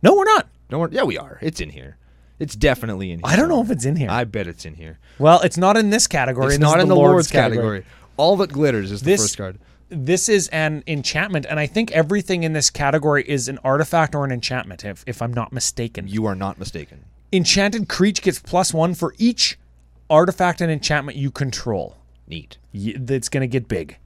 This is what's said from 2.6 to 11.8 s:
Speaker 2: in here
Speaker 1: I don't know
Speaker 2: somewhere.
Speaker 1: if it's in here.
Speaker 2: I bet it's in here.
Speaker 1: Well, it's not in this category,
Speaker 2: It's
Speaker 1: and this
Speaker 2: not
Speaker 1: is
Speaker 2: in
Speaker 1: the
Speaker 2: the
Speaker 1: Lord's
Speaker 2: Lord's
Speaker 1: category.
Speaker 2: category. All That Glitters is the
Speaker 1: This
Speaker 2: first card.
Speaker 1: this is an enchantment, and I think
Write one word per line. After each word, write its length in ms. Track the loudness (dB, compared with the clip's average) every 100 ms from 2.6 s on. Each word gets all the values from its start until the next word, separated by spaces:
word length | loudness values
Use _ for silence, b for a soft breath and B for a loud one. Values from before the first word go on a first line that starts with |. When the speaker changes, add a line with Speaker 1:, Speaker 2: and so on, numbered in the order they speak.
| 2 2 -4 -6 -6
Speaker 2:
in 80 | -6
here 40 | 0
Speaker 1:
I 80 |
don't 140 | 2 2
know 80 | 0
Speaker 2:
somewhere. 160 | 0
Speaker 1:
if 40 | -2
it's 60 |
in 120 | -2 -2
here. 120 | -2
Speaker 2:
I 120 | -2
bet 240 | -4 -6 -8
it's 180 | -10
in 100 | -16
here. 240 | -16 -18 -20 b b
Speaker 1:
Well, 220 | 6 6
it's 180 | 4 2
not 180 | 2 4
in 140 | 2
this 160 | 2 0
category, 400 | 0 -2 0 0
Speaker 2:
It's 80 |
Speaker 1:
and 80 | 4
this 80 | 4
Speaker 2:
not 80 | 6
Speaker 1:
is 40 |
Speaker 2:
in 40 | 6
Speaker 1:
the 60 |
Speaker 2:
the 60 | 6
Speaker 1:
Lord's 120 | 8
Speaker 2:
Lord's 160 | 6 4
Speaker 1:
category. 480 | 2 2 2 -2 -4
Speaker 2:
category. 40 | -10 b b 0
All 200 | 2 4
That 160 | 0
Glitters 400 | 2 2 2 -2
is 80 | -4
the 60 | 0
Speaker 1:
This 140 | 2
Speaker 2:
first 140 | 0 -4
card. 220 | -10 -12 b b _
Speaker 1:
this 380 | -8 -2 0 2
is 180 | 0 0
an 360 | -4 -4 -4 -6
enchantment, 580 | -6 -4 -4 -2 -4 -4
and 80 | -4
I 60 | -2
think 240 | -2